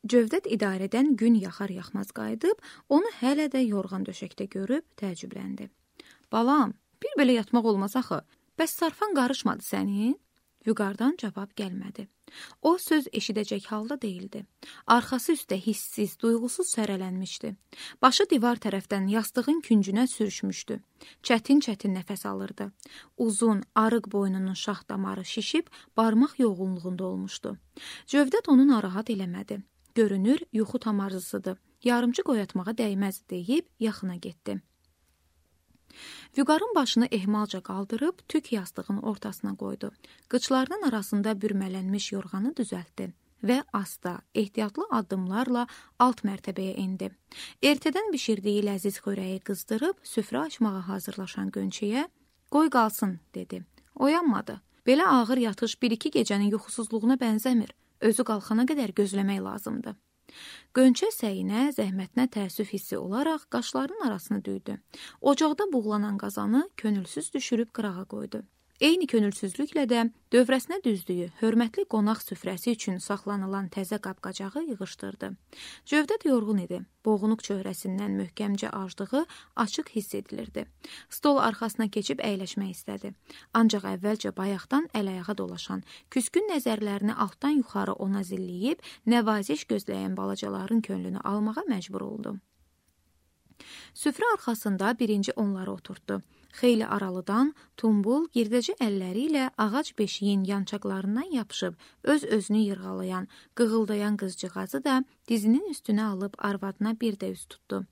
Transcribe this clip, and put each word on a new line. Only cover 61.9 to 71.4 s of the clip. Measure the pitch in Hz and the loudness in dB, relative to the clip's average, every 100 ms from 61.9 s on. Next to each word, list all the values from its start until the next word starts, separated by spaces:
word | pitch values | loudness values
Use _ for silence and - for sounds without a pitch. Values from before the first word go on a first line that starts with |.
| 190 190 - 254 | -2 -4 0 0
təəssüf | 220 196 - 208 | 0 -4 -4 -4
hissi | 196 - 196 | -4 -6 -6
olaraq | 180 208 302 311 - | -2 0 0 -2 -2
qaşlarının | 240 240 262 269 415 302 | -4 -2 -4 -4 -4 -4
arasını | 196 - 208 | -4 -4 -4
düydü. | 196 190 - 202 _ - - - | -4 -8 -8 -10 _ -20 -20 0
Ocaqda | - 277 311 294 403 | 4 4 4 2 0
buğulanan | 269 214 208 208 202 | 0 0 -2 -2 -4
qazanı | 202 202 208 240 359 - | -4 -4 2 2 2 -4
könülsüz | 220 208 185 - - | -2 -2 -2 -8 -6
düşürüb | 285 - 233 226 | -6 -2 0 -2
qırağa | - 208 180 | -4 -6 -6
qoydu. | 190 208 208 220 208 _ _ _ | -8 -10 -8 -10 -12 _ _ _
Eyni | 285 349 320 | 4 4 4
könülsüzlüklə | 233 208 202 196 175 294 311 262 | 2 2 0 -6 -4 -2 0 2
də | 240 233 - _ | 2 2 -2 _
dövrəsinə | 240 247 262 - 381 | 4 6 4 0 -2
düzdüyü | 262 202 - 180 175 - | 0 0 -2 -4 -4 0